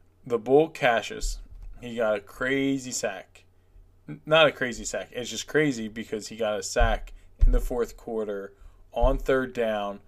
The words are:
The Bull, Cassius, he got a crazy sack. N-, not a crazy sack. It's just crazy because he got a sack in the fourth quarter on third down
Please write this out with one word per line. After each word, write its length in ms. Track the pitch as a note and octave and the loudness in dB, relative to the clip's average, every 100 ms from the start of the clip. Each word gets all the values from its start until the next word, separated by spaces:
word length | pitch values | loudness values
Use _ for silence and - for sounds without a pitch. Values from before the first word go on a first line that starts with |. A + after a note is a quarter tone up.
| _ _ C3 | _ _ -4
The 120 | A#2 | -2
Bull, 320 | A2+ C#3 D#3 | 4 6 6
Cassius, 720 | - C3 A2+ - G#2+ - - - - - - | 2 2 2 0 -4 -4 -6 -12 -16 -16 -14
he 140 | B2 A#2 | -8 -2
got 200 | A2 G#2 | 0 0
a 40 | |
crazy 720 | - - C3 C#3 C#3 C#3 B2 | -4 -6 -2 0 0 -2 -4
sack. 520 | A#2 A2 F#2 - - _ _ _ - - _ - | -6 -6 -6 -14 -20 _ _ _ -20 -20 _ -16
N-, 140 | D3+ - | -12 2
not 220 | D#3+ D3 | 6 6
a 40 | |
crazy 340 | - B2 G#2+ G#2 | 2 -6 -6 -8
sack. 240 | G2+ F#2 | -8 -8
It's 180 | B2 A2+ | -10 -8
just 180 | A2 - | -10 -2
crazy 400 | D3 D3+ A#2+ A2 | 0 2 0 -6
because 400 | A2+ G#2+ G#2+ G2 | -10 -8 -8 -8
he 80 | A2 | -6
got 220 | G#2+ G#2 | -4 -4
a 40 | |
sack 500 | - A#2+ A#2 G#2 - - - - - | -2 2 2 2 -6 -18 -18 4 6
in 60 | |
the 80 | B2 | 6
fourth 380 | - B2 A2 - | 2 -2 -4 -6
quarter 560 | - A2 G#2 G2+ G2 - - - - | -8 -6 -4 -6 -10 -16 -20 -20 -10
on 260 | A#2 B2 C3+ | 2 2 2
third 360 | - C3 B2+ | 2 0 0
down 460 | B2 A2+ G#2+ G2+ G2+ | -2 -2 -2 -4 -8